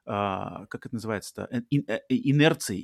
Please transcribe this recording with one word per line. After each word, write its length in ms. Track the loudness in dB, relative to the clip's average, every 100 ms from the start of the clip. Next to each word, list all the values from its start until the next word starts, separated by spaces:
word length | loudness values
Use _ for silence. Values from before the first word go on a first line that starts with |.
| -6
а, 600 | -2 -2 -2 -6 -10 -12
как 180 | -12 -8
это 100 | -8
называется-то? 520 | -4 -4 -6 -10 -6
Э, 100 | -6 0
ин-, 140 | 0 0
э, 120 | -4 0
э, 60 | 0
инерции, 640 | 4 6 6 4 -2 -4